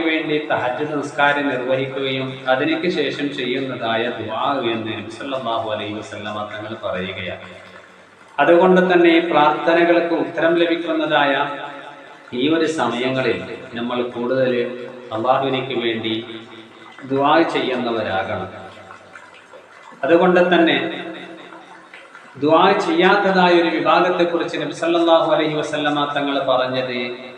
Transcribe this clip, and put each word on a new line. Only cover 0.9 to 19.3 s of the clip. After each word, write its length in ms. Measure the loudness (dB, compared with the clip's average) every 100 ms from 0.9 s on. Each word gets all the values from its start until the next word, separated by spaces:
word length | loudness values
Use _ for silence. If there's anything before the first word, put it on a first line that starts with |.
| -4
നിസ്കാരം 520 | -6 0 2 2 0
നിർവഹിക്കുകയും 880 | -2 -2 -2 -2 -4 -4 -4 -6 -6 0
അതിനേക്ക് 420 | 0 0 0 -2
ശേഷം 460 | -2 -2 -2 -6 -4
ചെയ്യുന്നതായ 680 | -4 -4 -4 -4 -2 -2 -2
ദുആ 440 | -4 -6 -2 -2 0
എന്ന് 320 | -2 -2 -4 -8
നബി 120 | -10
സല്ലല്ലാഹു 640 | -10 -8 -6 -4 -4 -2
അലൈഹി 220 | -4 -6
വസല്ലമ 560 | -8 -10 -10 -8 -8 -8
തങ്ങൾ 200 | -10 -10 -8
പറയുകയാണ്. 640 | -6 -6 -6 -8 -8 -10 -14 -18 -20 -20 -20 -20 -20 -20 -10 0
അതുകൊണ്ട് 420 | 6 6 8 6
തന്നെ 380 | 6 6 6 6
പ്രാർത്ഥനകൾക്ക് 960 | 4 4 4 4 2 4 4 4 2 -2
ഉത്തരം 400 | -2 0 2 4
ലഭിക്കുന്നതായ 800 | 2 0 -2 -2 0 2 2 2 -2 -6 -10 -14 -16 -18 -20 -20 -10
ഈ 200 | -2 0
ഒരു 120 | 2 0
സമയങ്ങളിൽ 760 | 0 -2 0 -2 0 0 -2 -6 -12 -12
നമ്മൾ 280 | -8 -6 -4
കൂടുതൽ 520 | -4 -4 -2 0 0 0 -2 -6 -12 -14 -10
അള്ളാഹുവിനേക്ക് 680 | -4 0 2 2 -2 -4 -2 -2
വേണ്ടി 400 | -2 -4 -4 -6 -14 -16 -20 -20 -20 -20 -16
ദുആ 380 | -4 0 4 4
ചെയ്യുന്നവരാകണം. 1080 | 2 0 -2 -2 -2 -2 -2 -4 -4 -6 -8 -14 -18 -18 -20 -20 -20 -20 -20